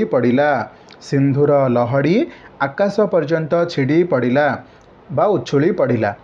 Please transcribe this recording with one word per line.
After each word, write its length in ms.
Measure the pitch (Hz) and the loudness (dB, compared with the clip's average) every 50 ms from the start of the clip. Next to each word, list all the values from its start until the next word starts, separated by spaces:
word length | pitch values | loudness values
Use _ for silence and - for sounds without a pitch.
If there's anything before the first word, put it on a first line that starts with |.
| 220 | 0
ପଡ଼ିଲା। 440 | - 156 127 123 123 120 139 147 147 139 117 107 - - - - - - - | 0 0 0 2 2 2 2 2 2 0 -2 -4 -8 -12 -20 -20 -20 -20 -20
ସିନ୍ଧୁର 500 | - - 147 139 139 139 131 143 147 147 143 139 135 | -8 -4 -2 0 2 2 2 2 2 2 4 2 2
ଲହଡ଼ି 480 | 127 120 120 120 117 131 139 139 151 185 247 349 - - - - - - - | 2 2 0 0 0 0 0 0 2 2 0 0 -2 -6 -14 -20 -20 -8 -6
ଆକାଶ 340 | 135 139 - - 202 202 202 220 | -6 -4 -2 -2 -2 0 0 0
ପର୍ଯ୍ୟନ୍ତ 520 | 208 - 196 170 147 139 165 160 160 139 175 170 170 | 0 0 0 -2 0 0 -2 -4 -2 -2 -2 -2 -2
ଛିଡ଼ି 320 | 170 - 147 135 131 151 170 180 | -2 -2 -2 0 2 2 2 2
ପଡ଼ିଲା 420 | 175 143 123 120 123 123 143 147 139 113 101 - - - - - - - - - - | 2 0 0 0 0 2 2 2 0 -2 -4 -8 -16 -20 -20 -20 -20 -20 -20 -16 -6
ବା 140 | 151 143 170 | -2 0 0
ଉଛୁଳି 440 | 208 190 135 - - 151 135 151 190 | 0 0 -2 -2 -2 0 0 0 0
ପଡ଼ିଲା। 400 | 196 - 143 123 123 107 110 101 101 - | 0 0 0 0 0 0 -2 -4 -4 -6